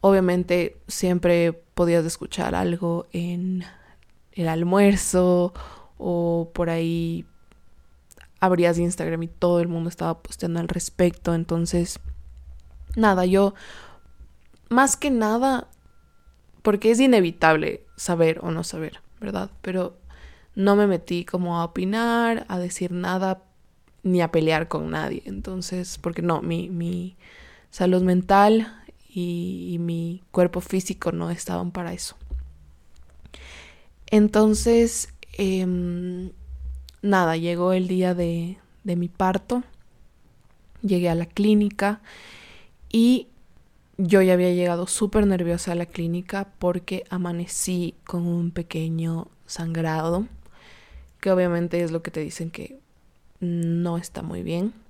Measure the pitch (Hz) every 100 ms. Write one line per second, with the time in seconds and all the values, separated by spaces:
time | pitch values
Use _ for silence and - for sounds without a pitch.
0 | 196 196 185 180 175 175 170 - - -
1 | 185 180 175 170 170 165 _ - 170 170
2 | 160 - - - - 170 185 170 175 170
3 | - 175 175 175 185 185 175 - - _
4 | _ _ _ - 165 160 175 190 202 196
5 | - 185 180 175 175 180 - - - -
6 | - 175 170 170 165 - 170 165 165 165
7 | 165 165 - _ _ - - - - _
8 | _ - - - 190 180 170 170 175 180
9 | 160 165 165 - 175 175 170 170 165 -
10 | 165 165 - - 175 170 170 170 - -
11 | 180 - - 170 165 170 170 180 175 -
12 | - - - - - - - - - -
13 | 220 185 180 190 196 196 - - - -
14 | - - - - - - - 240 269 -
15 | 294 247 214 226 262 262 - - _ -
16 | _ _ - _ _ - - 202 214 233
17 | 269 233 175 165 160 156 156 - - -
18 | - 170 165 165 175 160 165 156 156 -
19 | - - 214 196 196 - - 185 180 -
20 | - - - - _ - 196 202 208 175
21 | - 175 175 185 175 170 170 175 185 220
22 | 233 233 233 226 - 180 180 - 180 180
23 | 180 185 190 190 _ _ _ _ _ _
24 | 185 180 165 165 160 156 160 156 156 156
25 | 156 - - 196 190 185 175 180 180 -
26 | - 170 175 165 170 165 180 175 170 175
27 | 185 - - - - - _ - 180 185
28 | 185 180 185 196 202 226 220 - - -
29 | _ 190 175 175 175 185 180 170 170 165
30 | 165 180 _ - 175 180 - 190 185 -
31 | - 165 170 175 - 175 175 175 170 175
32 | - - - - - - - - - -
33 | - - - - - - - - - _
34 | - 214 214 208 214 214 233 233 233 -
35 | - - - - 196 190 185 180 175 175
36 | 180 180 185 - - - - - - -
37 | 202 196 170 165 170 170 180 185 185 185
38 | 180 175 170 170 170 190 _ _ 196 175
39 | 175 - 185 190 - 247 247 - - _
40 | - _ _ _ _ _ _ - 202 180
41 | 175 165 170 - 208 214 208 202 202 208
42 | - - - - - - - _ - 220
43 | 233 - - _ _ - _ _ _ -
44 | 180 196 185 180 180 180 175 170 185 -
45 | 208 220 202 185 170 170 - 175 170 175
46 | 165 175 180 196 196 - 180 180 175 185
47 | - 185 175 175 175 - - 180 175 -
48 | - 175 175 170 170 170 170 165 160 165
49 | 165 165 - _ - - 165 165 160 160
50 | 160 180 226 - - - - - - -
51 | - _ 196 185 180 170 170 175 170 165
52 | 165 160 156 - 165 165 - 269 _ _
53 | _ _ _ _ 175 170 165 170 175 170
54 | 170 - 165 175 175 170 202 220 -